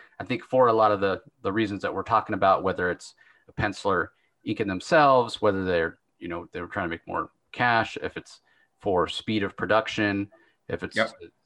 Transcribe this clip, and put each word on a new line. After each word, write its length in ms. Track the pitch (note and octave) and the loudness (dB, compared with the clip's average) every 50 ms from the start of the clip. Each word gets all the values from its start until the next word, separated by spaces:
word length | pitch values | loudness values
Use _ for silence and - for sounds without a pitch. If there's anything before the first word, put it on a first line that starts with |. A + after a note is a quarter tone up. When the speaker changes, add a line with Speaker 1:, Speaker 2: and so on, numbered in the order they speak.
| - _ _ - | -20 _ _ -14
Speaker 1:
I 60 | - | -8
think 220 | - B2+ A#2 - | -6 -6 -8 -6
for 220 | - - B2+ B2+ A#2+ | 0 2 4 4 6
a 60 | A2+ | 6
lot 200 | A2 A2 G#2+ G#2 | 6 4 4 4
of 80 | F#2+ | 2
the, 200 | G2 G2 F#2 - - - _ _ | 0 -2 -2 -4 -8 -14 _ _
the 100 | - G#2 | -6 -4
reasons 300 | G2 A2 A2 G2+ G2+ F#2+ | 0 0 0 -2 -2 -4
that 120 | - F#2 - | -6 -6 -6
we're 100 | F#2+ F#2 | -6 -2
talking 320 | - A2+ A2 G#2+ - G#2+ | 0 0 0 2 0 -2
about, 280 | F#2+ G2 F#2+ F#2 F2 F2+ | 2 4 4 4 4 2
whether 260 | F#2+ F2+ - F2+ F2+ | 0 -2 0 -2 -2
it's 260 | E2+ - - - - _ _ _ _ _ _ - | -2 -4 -8 -16 -20 _ _ _ _ _ _ -12
a 20 | |
penciler 560 | _ - A#2+ G#2 F#2+ - - G2+ F#2+ F2 E2 - - _ _ _ _ _ _ | _ -4 -4 -4 -4 -4 -2 0 0 0 0 -4 -8 _ _ _ _ _ _
inking 220 | - G#2+ - A2+ G2+ | -6 -4 -4 -4 -4
themselves, 720 | F#2+ F#2 - - F3 D#3+ D3 C#3 C3 B2+ A#2+ A2+ - - | -4 -6 -2 2 4 6 6 6 6 4 4 2 -2 0
whether 240 | - G#2+ G2 F#2+ F#2+ | 0 2 2 2 0
they're, 320 | F#2 F2+ E2+ E2 E2 - _ _ _ _ _ | 0 0 0 0 0 -4 _ _ _ _ _
you 100 | F2+ F2 | -10 -10
know, 180 | E2+ E2+ F2 D#2+ - | -8 -10 -10 -10 -10
they 80 | F2+ | -10
were 60 | F2 E2+ | -10 -8
trying 180 | - G#2 F#2 | -6 -6 -4
to 40 | E2+ | -4
make 160 | E2 E2 - | -6 -8 -10
more 260 | - F2 E2 D#2+ - _ _ _ _ | -6 -6 -6 -6 -6 _ _ _ _
cash, 460 | - - B2 B2 A#2 A2+ A2 - - - | -4 0 2 2 4 2 0 0 -4 -8
if 140 | - - - | -8 -8 -8
it's 240 | - - - - - _ _ _ _ _ _ _ _ | -10 -12 -14 -20 -20 _ _ _ _ _ _ _ _
for 300 | - G#2 F#2+ F2 E2 E2+ | -4 0 0 2 0 0
speed 340 | - - - - A2 G#2+ G2 | -4 -6 -6 -4 -2 -2 -2
of 140 | F#2+ - - | -4 -4 -6
production, 760 | F#2+ F2+ G#2+ A2 A2 - - - G#2+ G2+ G2 G2+ G2+ - - _ _ _ _ _ _ - | -2 0 2 0 0 0 -2 -2 0 0 0 -2 -4 -6 -10 _ _ _ _ _ _ -10
if 140 | - - F#2 | -8 -8 -8
it's 120 | F#2 - | -4 -2
Speaker 2:
Yep. 240 | G#2+ A2+ A2+ - - | -2 -2 -2 -4 -10
Speaker 1:
to 120 | - - _ _ _ | -20 -20 _ _ _